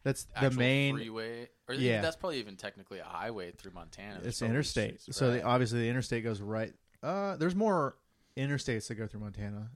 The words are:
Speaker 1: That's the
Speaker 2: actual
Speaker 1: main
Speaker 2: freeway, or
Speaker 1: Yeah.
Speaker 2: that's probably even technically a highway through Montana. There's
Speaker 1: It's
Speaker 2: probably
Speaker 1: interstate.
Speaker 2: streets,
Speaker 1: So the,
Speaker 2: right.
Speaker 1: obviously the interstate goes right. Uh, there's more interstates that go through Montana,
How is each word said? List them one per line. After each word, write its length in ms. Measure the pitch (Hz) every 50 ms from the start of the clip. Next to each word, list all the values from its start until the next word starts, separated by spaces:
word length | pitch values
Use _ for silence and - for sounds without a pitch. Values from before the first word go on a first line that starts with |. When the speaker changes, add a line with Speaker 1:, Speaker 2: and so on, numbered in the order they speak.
| -
Speaker 1:
That's 220 | 139 135 - -
the 120 | - - 101 135
Speaker 2:
actual 140 | 131 127 123
Speaker 1:
main 360 | 123 127 135 139 139 139 135
Speaker 2:
freeway, 540 | - 113 110 110 113 110 117 117 117 120 - _ _ _
or 60 | - 131
Speaker 1:
Yeah. 280 | 135 127 120 113 104
Speaker 2:
that's 140 | 101 160 160
probably 220 | - - 180 151
even 180 | 127 107 104 95
technically 440 | - - 101 - 101 95 - 101 90
a 40 | 78
highway 440 | 85 87 85 98 113 113 101 87 87 87
through 180 | - - 95
Montana. 440 | 90 87 82 - - - 98 104 101
There's 100 | 90 87
Speaker 1:
It's 120 | 120 - -
Speaker 2:
probably 140 | 117 113 120
Speaker 1:
interstate. 480 | 143 143 - - 123 104 110 - -
Speaker 2:
streets, 160 | - - 131
Speaker 1:
So 140 | - 135 120
the, 60 | 123
Speaker 2:
right. 60 | 123 -
Speaker 1:
obviously 360 | 120 123 127 123 110 117 120
the 100 | 113 117
interstate 340 | 123 127 120 - 123 117 110
goes 160 | 117 107 98
right. 320 | 101 104 110 110 113 - - _ _ _ _ _
Uh, 340 | - 147 185 196 202 196 185
there's 180 | 151 156 180 180
more 400 | 202 226 220 190 165 143 131 - _ _ _ _ _ _ _ _
interstates 520 | 127 135 139 143 131 - 135 117 110 -
that 80 | - 117
go 120 | 107 110
through 140 | 104 - 104
Montana, 500 | 107 104 95 104 104 101 104 104 107 117 139